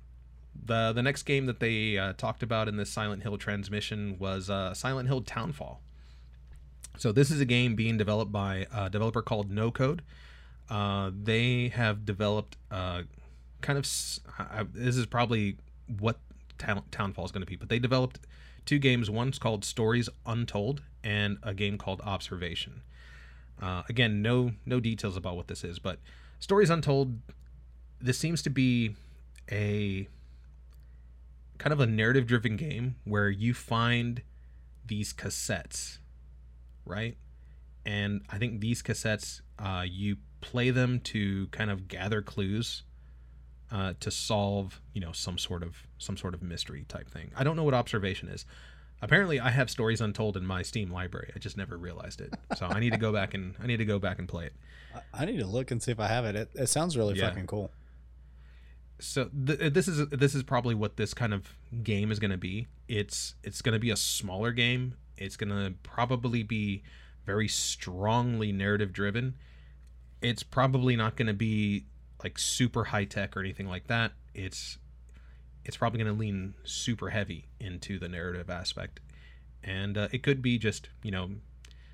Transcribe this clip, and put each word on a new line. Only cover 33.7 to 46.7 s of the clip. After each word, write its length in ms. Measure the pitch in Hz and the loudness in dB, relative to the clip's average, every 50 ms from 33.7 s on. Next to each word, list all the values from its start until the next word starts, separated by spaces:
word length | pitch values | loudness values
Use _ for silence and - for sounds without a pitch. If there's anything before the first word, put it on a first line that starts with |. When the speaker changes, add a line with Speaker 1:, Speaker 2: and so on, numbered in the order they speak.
| 117 113 117 117 120 120 117 120 120 123 - - - - - - - - - - - - - | 2 4 4 4 4 4 2 0 -2 -4 -8 -12 -18 -20 -20 -20 -20 -20 -20 -20 -20 -16 -6
Speaker 1:
these 280 | 110 101 107 104 - - | -4 -2 -2 -2 -4 -6
cassettes, 840 | - - 98 - - - - 104 85 - - - - - - - - - - - - - - - - - - - - - - - - - | -6 -6 -6 -4 -4 -2 -2 -2 -4 -4 -8 -8 -8 -8 -8 -10 -14 -18 -20 -20 -20 -20 -20 -20 -20 -20 -20 -20 -20 -20 -20 -20 -16 -10
right? 300 | - 87 104 113 117 - - - - - - - - - - - - - - - | -6 -4 -4 -4 -4 -6 -8 -16 -20 -20 -20 -20 -20 -20 -20 -20 -20 -18 -6 -4
And 360 | 107 104 104 101 101 104 101 - - | 0 0 2 2 2 2 0 -2 -6
I 80 | - | -2
think 220 | 101 120 123 120 104 | 0 0 0 0 0
these 240 | 110 117 120 - - | 0 0 0 0 0
cassettes, 580 | - 110 - - 110 110 104 - - - - - - - | -2 -2 0 2 0 0 0 -2 -8 -10 -12 -16 -18 -12
uh, 280 | - 107 98 95 90 90 | -6 -4 -2 -2 -2 -2
you 300 | 92 90 95 101 104 101 - - - - - | -4 -4 -2 0 0 0 -2 -4 -14 -16 -16
play 280 | - - - 123 120 127 | -12 -2 0 4 4 6
them 300 | 123 127 127 123 127 123 | 6 6 4 4 2 0
to 480 | - - - 110 101 98 98 95 95 | -2 -2 0 2 2 2 2 0 -2
kind 240 | 95 - - 110 107 | -2 -2 -2 0 0
of 160 | 98 95 95 | 0 -2 -4
gather 340 | 90 90 87 92 101 110 107 | -8 -6 -2 0 0 0 0
clues 600 | 101 - - 104 98 95 104 110 120 - - - - - - - - - - - - - - - - - - - - - 117 | 0 -2 -4 -2 -2 0 0 0 -2 -2 -6 -8 -10 -14 -20 -20 -20 -20 -20 -20 -20 -20 -20 -20 -20 -20 -20 -20 -12 -6 -4
uh, 200 | 98 95 95 87 - | -2 -2 -2 -2 -2
to 100 | - 107 | -4 -4
solve, 680 | - - - - 113 104 101 101 101 101 98 95 - - - - - | -4 -2 0 2 2 4 4 4 2 0 0 -2 -8 -12 -18 -8 -6
you 80 | 104 | -6
know, 100 | 87 82 | -6 -4
some 260 | 80 - - 92 87 | -6 -4 -4 -4 -2
sort 260 | 85 - - 90 85 85 | -4 -4 -4 -4 -4 -6
of, 120 | 85 85 - - - - | -8 -8 -12 -16 -20 -16
some 180 | - - - 95 | -12 -8 -8 -6
sort 180 | - - 92 87 | -4 -4 -6 -4
of 80 | 82 | -4
mystery 440 | 90 87 85 80 - - | -6 -6 -6 -6 -6 -8